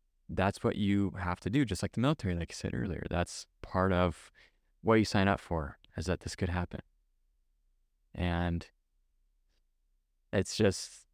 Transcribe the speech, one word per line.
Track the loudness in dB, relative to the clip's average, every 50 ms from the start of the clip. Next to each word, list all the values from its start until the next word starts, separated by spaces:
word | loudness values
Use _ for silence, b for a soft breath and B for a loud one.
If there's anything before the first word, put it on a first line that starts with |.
| _ _ _ _ _ -6
that's | -2 0 0 0 0 0 0
what | 0 0
you | 2 2 2 4 4 2 0 -2 -4
have | -4 -4 -4 -4
to | -2 -2
do, | 0 0 0
just | 0 0 -2 -4
like | -4 -2
the | 0
military, | 2 2 0 0 -2 -2 -2
like | -2 -4 -6 -6
you |
said | -6 -6 -4 -4
earlier. | -4 -4 -4 -4 -6 -6 -4
That's | -2 -2 -2 -2 -6 -10 -16 -16 _ _ -12
part | -4 0 2 2 4 4
of | 4 4 2 0 -2 -10 -20 b b b b b b b b b _ 2
what | 4 4
you | 4 4
sign | 4 2 2 4 4
up | 2 2
for, | -2 -4 -6 -4 -4 -6 -10 -14 _ _ _
is | -6 -4
that | -2 -2 -2
this | -4 -8 -6
could | -4 -4 -2
happen. | -2 -2 -4 -4 -8 -12 -14 _ _ _ _ _ _ _ _ _ _ _ _ _ _ _ _ _ _ _ _ _ _ _ _ _ -6
And | -2 -2 0 0 0 0 0 -2 -2 -6 -8 _ _ _ _ _ _ _ _ _ _ _ _ _ _ _ _ _ _ _ _ _ _ _ _ _ _ _ _ _ _ _ _ 0
it's | 0 0 0 0
just | 2 2 2 2 0 -4 -12 -16 -20 -20 _